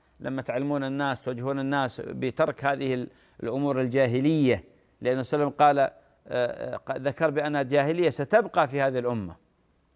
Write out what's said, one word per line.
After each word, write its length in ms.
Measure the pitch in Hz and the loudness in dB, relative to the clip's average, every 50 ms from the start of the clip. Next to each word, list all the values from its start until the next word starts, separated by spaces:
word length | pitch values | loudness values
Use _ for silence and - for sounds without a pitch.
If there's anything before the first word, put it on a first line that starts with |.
| _ _ _ - | _ _ _ -10
لما 220 | - 131 131 135 | -8 -6 -6 -6
تعلمون 420 | 127 - 120 127 139 143 147 143 135 | -4 -4 -4 -2 -2 -2 -2 -2 -2
الناس، 380 | 135 135 139 143 139 131 - | -4 -4 -2 -2 -2 -2 -4
توجهون 380 | - 127 127 117 123 135 139 139 | -4 -8 -6 -4 -4 -4 -2 -2
الناس 420 | 135 135 143 139 135 120 - - | -2 -2 0 0 -2 -2 -4 -8
بترك 640 | - - - 127 127 127 - - 160 - - - 139 | -10 -10 -8 -4 -4 -4 0 0 0 -2 -2 -2 -2
هذه 280 | 139 139 135 139 131 127 | -2 0 0 -2 -2 -2
ال-، 140 | 127 - - - _ _ _ _ - - | -2 -4 -8 -12 _ _ _ _ -8 -6
الأمور 380 | 113 117 135 143 143 135 131 | -4 -2 -2 0 0 0 0
الجاهلية، 840 | 131 123 120 139 131 120 120 127 135 151 160 156 143 127 113 92 - - _ _ _ _ _ - | 0 0 2 2 2 2 2 2 2 2 4 4 4 4 2 2 -2 -12 _ _ _ _ _ -4
لأن 120 | 117 123 127 | -2 -2 0
النبي 100 | 131 123 | 0 -2
صلى 200 | - 151 147 147 | -2 0 0 0
الله 100 | 139 139 - | 0 2 4
عليه 60 | 147 | 4
وسلم 0 | |
قال، 140 | 147 143 139 | 6 6 4
آه، 1000 | 135 - - - _ _ _ _ _ - 135 123 123 117 - - 117 127 123 - - - | 2 0 -2 -8 _ _ _ _ _ -6 -2 -2 -2 -2 -4 -6 -8 -8 -8 -10 -8 -8
آه، 80 | 131 | -6
ذكر 320 | 135 131 139 127 - 165 156 | -4 -4 -4 -2 0 0 0
بأنها 320 | 139 151 147 151 147 143 | 0 0 -2 0 0 -2
جاهلية 480 | 139 123 139 143 139 147 165 175 175 151 | 0 2 2 2 2 2 2 2 2 2
ستبقى 580 | - - 143 - 208 226 214 185 - 180 156 | 2 0 -2 4 4 4 4 4 2 0 0
في 140 | 127 131 143 | 2 2 0
هذه 180 | 139 135 131 127 | 0 2 0 0
الأمة، 360 | 120 123 120 110 98 85 80 _ _ _ _ _ _ _ _ _ _ _ _ | 0 0 -2 -2 -4 -6 -10 _ _ _ _ _ _ _ _ _ _ _ _